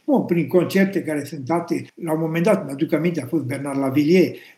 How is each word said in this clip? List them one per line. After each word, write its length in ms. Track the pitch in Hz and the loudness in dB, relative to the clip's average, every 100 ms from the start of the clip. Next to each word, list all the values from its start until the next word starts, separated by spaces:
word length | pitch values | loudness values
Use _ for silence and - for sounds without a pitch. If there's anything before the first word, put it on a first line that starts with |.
| - | 4
bun, 200 | 240 - | 0 2
prin 220 | 170 139 | 0 2
concerte 560 | 180 160 185 190 175 | 2 2 2 2 0
care 200 | 139 147 | -4 -6
sunt 220 | 131 156 127 | -6 -8 -4
date. 400 | 170 170 143 123 - | -4 -2 -6 -6 -10
La 180 | 160 | -4
un 60 | 156 | -2
moment 240 | 160 165 | -2 0
dat, 220 | 196 196 143 | 2 2 0
mi-aduc 280 | 139 156 | -4 -2
aminte, 280 | 151 175 165 | 0 0 -2
a 60 | 123 | -2
fost 160 | 160 | -4
Bernard 360 | 127 139 143 135 | -2 -6 -6 -2
Lavillier, 560 | 135 135 147 185 143 - - | 0 2 4 6 4 0 -18